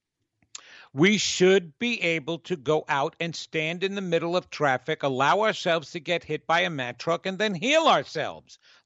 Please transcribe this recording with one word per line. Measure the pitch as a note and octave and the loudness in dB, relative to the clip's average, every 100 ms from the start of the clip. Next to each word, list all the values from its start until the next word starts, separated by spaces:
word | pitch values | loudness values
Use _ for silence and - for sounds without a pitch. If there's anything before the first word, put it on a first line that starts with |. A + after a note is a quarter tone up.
| _ _ _ _ _ - - - - | _ _ _ _ _ -20 -20 -20 -8
we | C3+ F#3+ G#3 | 2 4 4
should | - - F#3 F#3+ E3+ - | 0 4 4 4 2 -6
be | A#3+ G#3+ | -4 -2
able | F3 D#3+ B2+ E3 | -2 -2 -4 -8
to | - F3 | -6 -6
go | B2 D#3 - | 0 -2 0
out | C#3+ D#3 - | -2 -2 -4
and | E3+ | -8
stand | - - D#3+ D#3 F3 | -8 -8 -4 -4 -4
in | G3 G3+ | -4 -4
the | |
middle | F#3 E3 E3+ F3+ | -2 -2 0 -2
of | - | -4
traffic, | - D3 B2+ - D#3 | 0 0 2 -2 -2
allow | C#3+ B2+ C#3+ F#3+ | -2 2 2 4
ourselves | G#3+ F3+ F3+ E3 C#3 | 2 0 0 0 -2
to | F3 | -8
get | C#3 E3+ | -4 -4
hit | - D#3 - | -4 -6 0
by | E3+ | 0
a | F#3 | 0
Mack | C#3+ B2 A#2+ | -2 -6 -6
truck, | E3 E3+ F#3+ | -4 -2 -4
and | F#3+ | -2
then | G#3+ | -2
heal | F3 A#3+ D#4+ D4+ | -2 2 4 4
ourselves | F3+ - D#3+ A2+ D#2+ - - _ _ | 4 0 -6 -6 -8 -16 -20 _ _